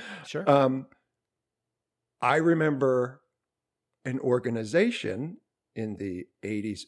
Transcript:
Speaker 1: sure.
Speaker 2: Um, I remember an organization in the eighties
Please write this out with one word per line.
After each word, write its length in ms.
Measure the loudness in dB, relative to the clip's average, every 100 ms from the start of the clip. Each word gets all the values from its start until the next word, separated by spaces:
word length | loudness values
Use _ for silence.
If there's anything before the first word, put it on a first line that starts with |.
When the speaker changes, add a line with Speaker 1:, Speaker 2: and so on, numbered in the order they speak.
| -10 -16 -10
Speaker 1:
sure. 220 | -2 4
Speaker 2:
Um, 360 | 4 4 0 -8 _ _ _ _ _ _ _ _ _ _ _ _ _
I 160 | 2 4
remember 840 | 4 4 2 2 2 2 0 -6 _ _ _ _ _ _ _ _
an 140 | -8 -4
organization 1160 | 2 2 2 -4 0 2 2 0 -4 -6 -8 -10 _ _ _
in 220 | -8 -8 -6
the 300 | -8 -8 -10 _
eighties 420 | -6 -4 -4 -8